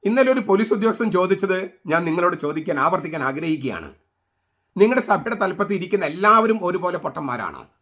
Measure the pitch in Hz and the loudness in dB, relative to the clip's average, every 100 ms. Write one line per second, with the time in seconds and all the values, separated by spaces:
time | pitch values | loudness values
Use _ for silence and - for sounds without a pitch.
0 | 196 240 262 254 202 196 220 220 220 - | 0 2 4 2 4 2 2 2 0 0
1 | 226 180 180 185 190 185 190 _ 185 160 | 0 2 2 0 0 -2 -2 _ -2 0
2 | 170 165 175 170 147 147 160 147 151 185 | 0 2 0 0 -4 -4 -4 0 0 0
3 | 160 156 135 139 160 156 127 87 76 - | -4 -4 -4 -4 -4 -2 -4 -8 -12 -18
4 | _ _ _ _ _ _ _ - 214 254 | _ _ _ _ _ _ _ 2 2 2
5 | - 196 226 226 190 170 196 196 180 196 | 2 0 0 -4 -4 -2 -2 -2 -2 -2
6 | 160 165 208 220 220 220 180 175 180 175 | -2 0 4 6 4 0 0 -2 -4 -4
7 | 165 - 143 120 92 69 58 _ | -6 -8 -6 -6 -8 -10 -20 _